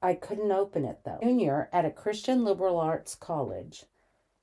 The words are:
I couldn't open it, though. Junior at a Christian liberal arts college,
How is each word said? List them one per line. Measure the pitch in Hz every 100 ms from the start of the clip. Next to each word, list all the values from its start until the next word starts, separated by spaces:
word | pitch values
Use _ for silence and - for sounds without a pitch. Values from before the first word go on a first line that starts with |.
I | 180
couldn't | 180 - 214 214
open | 190 196 170 131
it, | - -
though. | -
Junior | 233 247 165 143 -
at | 180 160
a |
Christian | - 214 214 - 262
liberal | 226 196 185 170
arts | 160 160 - -
college, | - 160 117 95 - - - _ _ _ _ _